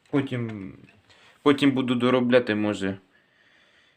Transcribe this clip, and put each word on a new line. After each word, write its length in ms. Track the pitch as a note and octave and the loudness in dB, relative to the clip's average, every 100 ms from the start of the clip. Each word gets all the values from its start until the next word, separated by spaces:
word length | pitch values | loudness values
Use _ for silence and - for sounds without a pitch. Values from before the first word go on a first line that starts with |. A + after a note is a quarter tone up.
| - | -6
Потім, 640 | C#3+ C3+ B2 A2+ G#2+ F#2+ - - _ _ _ _ _ | -4 -4 -6 -8 -10 -14 -16 -20 _ _ _ _ _
потім 300 | C#3+ C#3+ C#3+ | 2 4 2
буду 240 | B2+ B2 B2 | 0 -2 0
доробляти, 600 | B2 B2+ B2 B2 A#2+ G#2+ | 2 2 4 2 2 -2
може. 420 | G#2+ F#2+ F#2+ G2 _ _ _ _ _ _ _ _ _ | -2 -2 -4 -6 _ _ _ _ _ _ _ _ _